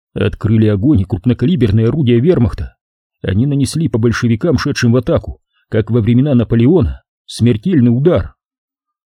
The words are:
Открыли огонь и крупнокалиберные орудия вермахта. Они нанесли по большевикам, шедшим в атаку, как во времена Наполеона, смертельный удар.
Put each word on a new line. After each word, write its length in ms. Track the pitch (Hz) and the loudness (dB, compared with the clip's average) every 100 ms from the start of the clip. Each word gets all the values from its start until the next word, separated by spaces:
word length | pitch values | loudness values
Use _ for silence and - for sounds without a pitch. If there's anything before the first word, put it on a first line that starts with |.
| _ | _
Открыли 540 | - 101 - 104 110 110 | -6 -4 -2 0 2 2
огонь 340 | 104 117 139 | 2 2 0
и 40 | 92 | 0
крупнокалиберные 840 | 110 - 120 123 175 113 107 113 | -2 -2 0 0 0 0 2 0
орудия 320 | - 117 120 | 0 0 2
вермахта. 560 | 139 180 120 - - - _ _ _ _ | 2 2 0 -2 -10 -14 _ _ _ _
Они 240 | - 92 139 | -4 -2 0
нанесли 420 | 139 131 151 160 | 0 -2 -2 -2
по 100 | 120 | 0
большевикам, 600 | 117 113 120 113 175 135 | 0 0 -2 0 0 -2
шедшим 340 | 147 135 120 | -2 -2 0
в 60 | 120 | 0
атаку, 440 | 123 143 - - _ _ _ | 0 -2 -4 -12 _ _ _
как 220 | 107 107 | -4 -2
во 100 | 117 | 0
времена 320 | 104 120 147 | 2 2 2
Наполеона, 680 | 123 110 117 120 165 85 65 _ _ - | 0 0 2 2 2 0 -4 _ _ -18
смертельный 720 | - 113 110 185 175 120 120 | -2 0 0 0 2 2 2
удар. 400 | 151 139 85 - _ _ _ _ _ _ | 0 0 -2 -10 _ _ _ _ _ _